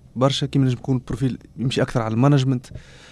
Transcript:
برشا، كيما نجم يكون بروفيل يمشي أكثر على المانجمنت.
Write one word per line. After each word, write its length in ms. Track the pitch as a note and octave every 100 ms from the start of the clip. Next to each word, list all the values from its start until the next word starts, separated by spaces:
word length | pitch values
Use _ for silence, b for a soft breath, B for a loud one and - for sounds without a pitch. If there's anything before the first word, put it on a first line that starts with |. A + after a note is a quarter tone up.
| - -
برشا، 300 | C3+ C3+ C3+
كيما 180 | C#3
نجم 120 | C3 A#2+
يكون 240 | - C3 -
بروفيل 320 | A2 C3 - - -
يمشي 240 | C3 -
أكثر 200 | B2+ B2
على 120 | A2
المانجمنت. 520 | A2 C#3 C#3+ C3 B2+ - b b b b